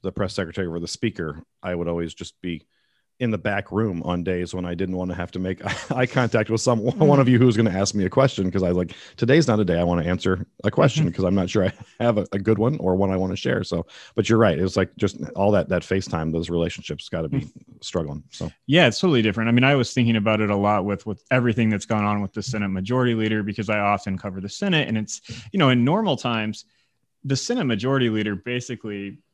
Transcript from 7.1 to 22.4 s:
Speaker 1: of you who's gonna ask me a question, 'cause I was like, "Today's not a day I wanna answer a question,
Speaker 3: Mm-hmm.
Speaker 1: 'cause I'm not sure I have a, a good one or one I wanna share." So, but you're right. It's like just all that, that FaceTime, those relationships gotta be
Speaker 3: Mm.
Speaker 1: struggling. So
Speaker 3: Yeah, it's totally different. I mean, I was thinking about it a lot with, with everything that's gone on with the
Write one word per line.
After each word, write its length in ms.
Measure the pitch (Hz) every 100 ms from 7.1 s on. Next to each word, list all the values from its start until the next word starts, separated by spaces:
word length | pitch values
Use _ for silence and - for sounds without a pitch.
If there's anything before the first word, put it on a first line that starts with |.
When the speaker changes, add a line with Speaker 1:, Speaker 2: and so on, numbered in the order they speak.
| 143
Speaker 1:
of 80 | 127
you 100 | 123
who's 160 | 127 110
gonna 140 | 110
ask 240 | 92 98 104
me 80 |
a 60 | 92
question, 420 | 131 135 - 92
'cause 100 | 92
I 60 | 92
was 80 | 90
like, 180 | 87 - - -
"Today's 320 | 117 151 147
not 100 | 107
a 20 |
day 160 | 98 85
I 60 | 87
wanna 180 | 87
answer 420 | 82 90 95 90 92 _ 110
a 40 |
question, 360 | - 143 151 151
Speaker 3:
Mm-hmm. 100 | 82
Speaker 1:
'cause 80 |
I'm 100 | 92
not 160 | 98 92
sure 160 | 107 95
I 60 | - - _
have 140 | 117 107
a, 100 | 95
a 60 | 98
good 180 | 101 107
one 160 | 113 151
or 200 | 92 92
one 140 | 98
I 40 | 95
wanna 220 | 92 90
share." 260 | 120 117
So, 220 | 98 87 - - - -
but 120 | 190
you're 100 | 113
right. 220 | 110 73
It's 160 | 92 98
like 180 | 92 -
just 180 | 101 - 71 -
all 120 | 98
that, 160 | 104 76
that 120 | 90
FaceTime, 520 | - 98 - 82 80
those 160 | 80 80
relationships 580 | 85 85 - - 76 -
gotta 220 | 87 82
be 100 | 135
Speaker 3:
Mm. 120 | - - _ -
Speaker 1:
struggling. 420 | - 90 76 73 -
So 200 | - 85 - -
Speaker 3:
Yeah, 180 | 147 156
it's 140 | 104
totally 220 | 190 135
different. 260 | 110 104 113
I 60 |
mean, 100 | 120
I 120 | 131 143
was 180 | 117
thinking 240 | - 117 113
about 240 | 104 107
it 80 | 107
a 60 | 101
lot 260 | 101 104
with, 220 | 95 98 -
with 180 | 98 _
everything 380 | 127 123 113 110
that's 160 | 104 -
gone 180 | 110
on 180 | 104 104
with 120 | 101
the 100 | -